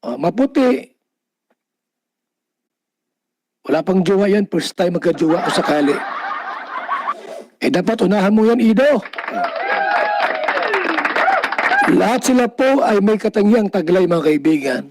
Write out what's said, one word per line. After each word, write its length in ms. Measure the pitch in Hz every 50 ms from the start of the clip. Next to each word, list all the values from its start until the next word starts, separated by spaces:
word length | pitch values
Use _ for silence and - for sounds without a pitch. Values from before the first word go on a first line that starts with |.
| -
Ah, 140 | 233 247 269
maputi. 640 | 277 262 - 214 262 269 - 302 262 254 247 269 - - _ _ _ _ _ _ _ _ _ _ _ _ _ _ _ _ _ _ _ _ _ _ _ _ _ _ _ _ _ _ _ _ _ _ _ _ _ _ _ _ _ _ _ _ _ _ _ _ _ _ _ _ _ _ _ -
Wala 160 | - 156 156
pang 200 | - 185 190 180
jowa 240 | 165 196 190 202 202
yan, 200 | 196 208 196 -
first 240 | - 170 147 - -
time 240 | - 190 175 180 175
magka-jowa 480 | 147 175 165 139 151 160 160 175 - -
ko 20 | 151 151 139
sakali." 320 | - 147 151 147 139 143 - - - - - - - - - - - - - - - - - - - - - - - - - - - - - - - _ _ -
Eh, 80 | -
dapat 320 | - 180 180 175 220 220 214
unahan 320 | 185 202 208 185 196 214
mo 80 | 220 214
yan, 160 | 220 233 247
Ido. 400 | 233 226 220 202 262 294 294 226 - - - - - - - - 698 679 - - - - - - 784 - - - - 855 - - - - - - - - - - - 427 415 392 370 339 330 311 294 - - 659 - 698 784 - - - - - - - 719 784 807 -
Lahat 320 | - - 185 190 233 262
sila 320 | - - 262 247 247 233
po 320 | - - 262 262 269 277 -
ay 160 | 240 220 202
may 160 | 196 208 214
katangiang 560 | 208 - 214 - 220 202 208 220 240 214 196
taglay, 320 | - 202 170 156 180 190 185
mga 240 | 170 170 165 147 156
kaibigan. 560 | 151 151 139 156 160 147 135 139 127 117 104 -